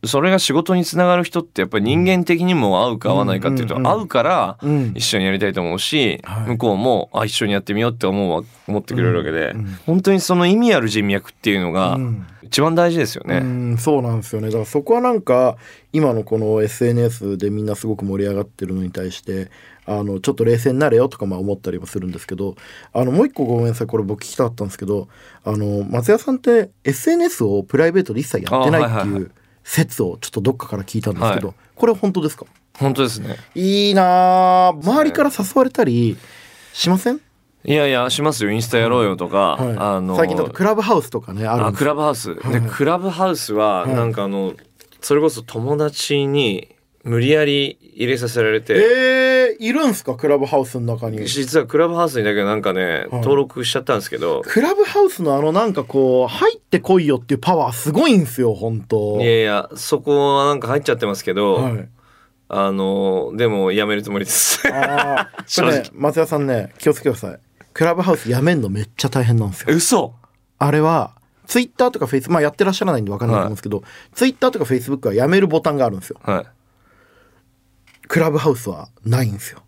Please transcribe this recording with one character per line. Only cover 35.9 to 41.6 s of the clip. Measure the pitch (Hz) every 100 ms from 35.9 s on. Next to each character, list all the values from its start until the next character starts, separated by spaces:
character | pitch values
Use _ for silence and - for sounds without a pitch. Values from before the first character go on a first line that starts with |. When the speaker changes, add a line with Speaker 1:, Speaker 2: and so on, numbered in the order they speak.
| 117 117 - - - - - -
Speaker 2:
し | - 170
ま | 185
せ | 240
ん？ | 285 _ _ _ _
Speaker 1:
い | -
や | 147 143
い |
や、 | 127 123
し | 127
ま | 147
す | 123
よ。 | 104
「イ | 107
ン |
ス | 117
タ | 120
や | 117
ろ | 123
う |
よ」 | 107 92
と | 87
か、 | 98 95 73
Speaker 2:
う |
ん。 | 127
は |
い。 | 117
Speaker 1:
あ | 104 95
の、 | 92 92
Speaker 2:
最 | 165
近 | 90
だ |
と | 92
ク | -
ラ | 190
ブ | 214
ハ | 202 202
ウ |
ス | -
と | 117
か | -
ね、 | 98 110
あ |
る | 120